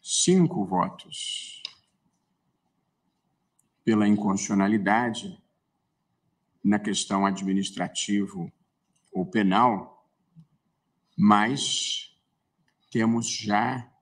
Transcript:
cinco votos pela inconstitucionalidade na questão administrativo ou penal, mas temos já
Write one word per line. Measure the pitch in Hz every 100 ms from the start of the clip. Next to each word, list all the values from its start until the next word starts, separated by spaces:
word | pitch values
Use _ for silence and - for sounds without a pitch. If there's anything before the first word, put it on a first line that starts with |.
cinco | - - - 185 165 113 95
votos | 90 90 - - - - - - - - - _ _ _ _ _ _ _ _ _ _ _ _ _ _ _ _ _ _ _ _ -
pela | 110 104
inconstitucionalidade | 104 104 95 - 101 98 110 95 107 120 107 98 90 _ _ _ _ _ _ _ _ _ _ _ _
na | 98 104
questão | 104 98 - 98 98
administrativo | 95 95 95 98 - 87 - - 101 98 95 85 _ _ _ _ _ _
ou | - 92
penal, | 113 104 131 123 101 87 - _ _ _ - _ _ _ _ _ _ _ -
mas | 101 104 110 139 107 - - - - _ _ _ _ _ _ _ _
temos | 117 113 117 117
já | - 107 104 120 127 117 _